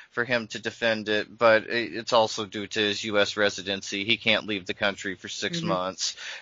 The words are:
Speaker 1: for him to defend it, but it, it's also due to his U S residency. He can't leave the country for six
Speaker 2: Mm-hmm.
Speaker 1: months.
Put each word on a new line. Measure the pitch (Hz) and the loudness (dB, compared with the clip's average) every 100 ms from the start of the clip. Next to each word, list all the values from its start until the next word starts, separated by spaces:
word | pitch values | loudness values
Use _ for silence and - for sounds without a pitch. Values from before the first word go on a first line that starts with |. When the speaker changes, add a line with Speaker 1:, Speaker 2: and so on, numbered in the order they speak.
| - | -12
Speaker 1:
for | - | -4
him | 120 123 110 | 0 0 0
to | 117 | -6
defend | 113 - 117 110 107 | -8 -2 0 0 0
it, | 107 - 107 | -2 -2 4
but | 117 110 | 6 6
it, | - 117 107 | 4 -4 -2
it's | 90 117 | -6 2
also | 120 110 - 104 | 4 4 0 -8
due | 107 101 | -6 -6
to | - | 0
his | 104 101 | 0 0
U | 110 101 | 0 2
S | 101 - | 2 2
residency. | 101 - 92 98 - 101 | 0 0 -6 -6 -4 -6
He | 98 110 | 0 0
can't | 113 107 80 | 2 2 0
leave | 104 | -6
the | 87 | -6
country | 104 104 98 101 90 | -2 -2 -2 -8 -8
for | 104 | -10
six | - 101 87 | -6 -4 -4
Speaker 2:
Mm-hmm. | 85 | -2
Speaker 1:
months. | 92 92 92 - - - - | -2 -2 -4 -6 -8 -12 -12